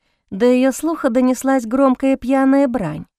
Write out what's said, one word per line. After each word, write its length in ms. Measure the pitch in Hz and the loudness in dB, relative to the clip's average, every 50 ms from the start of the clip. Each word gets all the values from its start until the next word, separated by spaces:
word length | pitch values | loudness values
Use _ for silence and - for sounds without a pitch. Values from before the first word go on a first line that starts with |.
| _ _ _ _ _ _ | _ _ _ _ _ _
До 160 | - 190 233 | -4 0 2
её 260 | 247 254 254 254 269 | 2 4 4 2 0
слуха 380 | 254 - - 320 330 - - 269 | 0 -2 -4 -6 -4 -2 -2 -2
донеслась 560 | 226 262 254 254 262 - - 262 269 269 226 | 0 2 2 0 0 -2 -2 -2 0 0 -2
громкая 540 | 220 247 269 277 269 254 - - 269 269 262 | -2 0 2 2 2 2 0 0 -2 -2 -2
пьяная 500 | - 240 269 269 269 269 269 277 285 269 | -2 -2 0 2 2 2 2 2 2 0
брань, 380 | 240 247 185 156 202 - - - _ | -2 -4 -6 -6 -8 -10 -12 -16 _